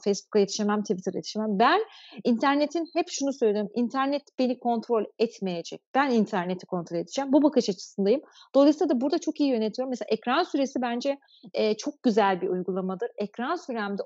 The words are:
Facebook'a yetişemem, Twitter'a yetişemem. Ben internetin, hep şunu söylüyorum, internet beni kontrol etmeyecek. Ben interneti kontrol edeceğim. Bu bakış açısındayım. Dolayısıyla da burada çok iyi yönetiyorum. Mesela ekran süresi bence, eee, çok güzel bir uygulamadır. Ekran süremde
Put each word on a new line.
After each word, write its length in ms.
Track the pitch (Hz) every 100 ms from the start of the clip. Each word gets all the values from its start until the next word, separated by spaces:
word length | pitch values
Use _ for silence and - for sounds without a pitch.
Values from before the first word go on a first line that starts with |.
Facebook'a 340 | 208 196 - 214
yetişemem, 440 | 196 - 208 208
Twitter'a 340 | 202 180 190 185
yetişemem. 400 | - 208 220 196
Ben 220 | 247 370 440 - - -
internetin, 640 | - 233 285 285 294 339 320
hep 120 | 330 339
şunu 240 | - 277
söylüyorum, 380 | 269 220 208 208
internet 480 | 226 240 269 277 285 - -
beni 200 | 247 247
kontrol 440 | 240 226 214 226 - -
etmeyecek. 600 | 233 - 190 175 - 165 _
Ben 160 | 262 285
interneti 560 | 233 202 196 175 185 -
kontrol 300 | 180 170 170
edeceğim. 360 | 170 - 277
Bu 100 | 277
bakış 260 | 294 262 208
açısındayım. 520 | 185 - - 196 269 - - -
Dolayısıyla 340 | 269 285 302 330
da 60 | 254
burada 180 | 277 339
çok 220 | - -
iyi 100 | 285
yönetiyorum. 400 | 233 220 214 262
Mesela 160 | 247 -
ekran 320 | - - 277
süresi 400 | 359 285 269 269
bence, 360 | 240 240 277 277 _ _ 208
eee, 220 | - 220 214
çok 260 | - -
güzel 380 | 254 208 196 185
bir 80 | 185
uygulamadır. 600 | 185 180 185 185 185 233 -
Ekran 360 | 208 - 254 349
süremde 460 | - 226 202 196